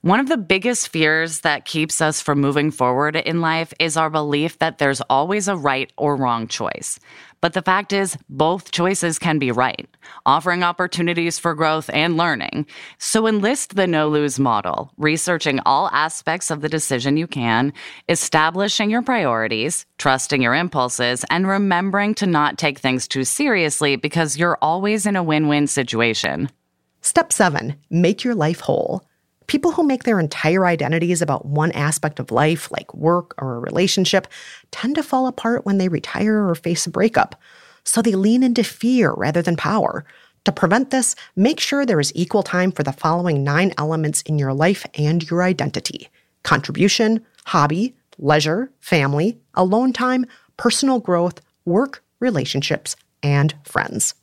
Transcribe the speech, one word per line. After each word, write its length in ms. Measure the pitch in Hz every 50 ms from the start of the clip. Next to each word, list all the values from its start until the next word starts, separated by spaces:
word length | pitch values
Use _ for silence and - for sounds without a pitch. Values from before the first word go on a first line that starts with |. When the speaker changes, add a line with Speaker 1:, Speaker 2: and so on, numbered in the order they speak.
Speaker 1:
One 180 | - 170 190 233
of 100 | 277 262
the 80 | 320
biggest 520 | 247 196 160 190 190 185 240 247 - - -
fears 500 | - 170 156 151 156 160 165 165 156 -
that 260 | - 165 147 127 _
keeps 340 | - - 160 151 156 - -
us 220 | 165 156 151 -
from 180 | - - 143 143
moving 300 | 139 139 139 147 143 151
forward 460 | 143 - 131 123 123 131 147 151 151
in 260 | 165 - - 165 170
life 320 | 165 160 160 160 165 - - _
is 180 | 165 165 147
our 140 | 165 160 156
belief 480 | 156 156 151 147 147 147 151 165 - _
that 180 | 160 160 156
there's 240 | - 147 139 139 120 - _
always 380 | 131 135 147 175 202 214 190
a 80 | 202 196
right 360 | 175 139 143 135 131 131 - _
or 180 | - - 147 143
wrong 320 | 135 135 123 117 117 113
choice. 520 | 107 - - 113 - - - - - - - _ - - - - - _ _
But 120 | - 170 -
the 100 | 190 170
fact 280 | - 185 196 208 _
is, 240 | 202 196 196 180 - 139 _ _
both 400 | 143 135 156 160 180 196 - -
choices 480 | - - 170 185 196 - - 170 156
can 220 | - - 180 160 151
be 120 | 143 127
right, 380 | 117 117 127 127 - - - _ _ _ _ - - - _
offering 380 | - 135 160 156 180 175 175
opportunities 760 | 180 175 175 - 180 175 - 170 170 170 170 165 170 170 165 -
for 160 | - 170 160
growth 340 | 151 160 156 156 156 151 -
and 260 | - 147 156 170 170
learning. 500 | 160 170 170 151 110 71 - - - 151 - - - - - - _
So 260 | - - - 220 220
enlist 480 | 226 220 208 196 214 277 285 - - -
the 140 | 196 190
no-lose 500 | 180 165 156 156 151 151 151 147 147 127
model, 540 | 127 139 127 113 104 98 92 76 - - - _
researching 640 | - 151 156 156 165 - - 175 160 - 156 135 135 -
all 240 | - 135 143 185 190
aspects 600 | - 139 151 160 - - - - 160 180 - -
of 100 | 165 151
the 80 | 143 151
decision 480 | 151 160 - - 143 123 120 139 143
you 80 | 156 165
can, 480 | 165 - 143 120 117 113 113 127 143 - - - - - - _
establishing 840 | - 170 156 - - - 156 156 160 170 185 202 202 - - 214 208
your 100 | 220 240
priorities, 840 | 240 254 254 226 180 135 117 113 110 110 117 110 113 151 170 - - _ _
trusting 420 | - - 143 131 131 - - 147 135
your 140 | 127 117 123
impulses, 720 | 151 175 175 - 143 127 123 - - 123 120 123 123 - -
and 160 | 151 175 190
remembering 680 | 190 196 196 202 196 180 175 185 196 190 202 202 208 214
to 140 | - 202
not 320 | 190 170 151 147 143 - -
take 180 | - 147 139
things 300 | - - 135 127 127 123
too 160 | - - 135 131
seriously 720 | 127 - - 294 294 226 190 165 151 147 - 156 147 139
because 420 | 123 - 151 - 165 165 151 139
you're 220 | 143 170 175 160 -
always 460 | - 151 165 185 190 208 214 220 190
in 80 | 208 202
a 80 | 190 175
win-win 420 | 160 156 151 156 147 147 147 147
situation. 840 | 139 - 143 131 120 120 110 117 117 110 - - 76 67 80 92 135 _ _ _ _ _ _ _ _ _ _
Speaker 2:
Step 320 | - - - 339 302 - -
seven, 420 | - 214 180 143 - - 131 147 - _ _
make 340 | - 165 175 170 214 - -
your 120 | 254 240
life 240 | 202 151 156 175 -
whole. 440 | - - - - - - - 185 _ _ _ _ _ _ _ _ _
People 240 | - - 294 - 349
who 120 | 320 - 330
make 200 | 285 262 254 -
their 160 | 247 226 190
entire 460 | 165 147 - - - 151 165 190 190
identities 560 | 180 170 151 147 131 160 170 165 175 180 160
about 240 | 170 151 139 - -
one 260 | - 143 147 156 165 -
aspect 460 | - 143 151 151 - - 151 147 -
of 120 | 123 -
life, 400 | 113 120 147 156 170 165 - -
like 220 | - - - - -
work 420 | - 147 160 175 175 175 _ -
or 180 | - 139 131 123
a 40 | 120
relationship, 680 | 120 - - 170 185 190 - 196 185 - - 190 185 - - - - - - - _ _
tend 240 | - - - 240 294
to 80 | 320 302
fall 240 | - - 262 262
apart 380 | 254 254 - - 226 240 - -
when 120 | 202 196
they 100 | 196 185
retire 600 | 185 170 - - - - - 208 214 214 214 208
or 80 | 190 170
face 300 | 160 - 170 170 - -
a 40 | 170
breakup. 460 | 151 160 190 226 - - - - - _ _ - - - - - - _ _
So 180 | - - 226
they 120 | 214 233 196
lean 260 | 190 190 214 233 247 262
into 200 | 254 240 247 220
fear 500 | - - - - 233 254 247 214 147 -
rather 280 | - 95 139 156 170
than 140 | 165 - 170
power. 480 | 156 - 151 208 220 - - - - 147 _ - - _ _ _ _ _
To 60 | -
prevent 380 | 151 - - 165 190 240 269 269
this, 240 | - 262 247 - - - - - _
make 240 | - 196 254 320 -
sure 260 | - - 285 285 285
there 140 | 240 208 156
is 120 | 143 143 -
equal 280 | 156 180 - - 208 185
time 280 | - - 180 180 190
for 120 | 180 - 147
the 80 | 139
following 520 | 131 - - 165 160 175 175 180 156 143 139
nine 300 | 139 143 160 185 190 -
elements 440 | - 147 151 160 160 156 151 156 - -
in 140 | - 156 147
your 140 | 139 135 135
life 320 | 139 156 180 202 - - - -
and 300 | - 151 151 160 170 156 -
your 120 | 165 175 180
identity: 640 | 185 185 143 - 143 - - - - - - - - _ _ _ _ _ _ _
contribution, 840 | - 175 165 147 - 160 - 170 202 - - 226 214 226 220 - _ _ _ _
hobby, 500 | - - 170 143 147 156 175 220 254 - _ _ _ -
leisure, 540 | - 156 139 151 156 151 156 160 202 254 269 _ _
family, 600 | - - 185 160 139 139 143 147 165 214 233 - _ _ _
alone 360 | - 185 185 196 226 254 262 240
time, 320 | - 247 254 254 254 247 240 - - _ _ _
personal 420 | - - 240 226 - - 269 262 240
growth, 420 | - - 180 170 170 180 170 - _ _ _ _ _
work, 380 | 170 170 202 269 269 277 - _ _ _ _
relationships, 760 | 240 254 220 147 127 - - 139 139 - - - - - - _ _ _ _ _ -
and 300 | 143 143 143 139 156 - - _
friends. 500 | - - - - - - - - - - _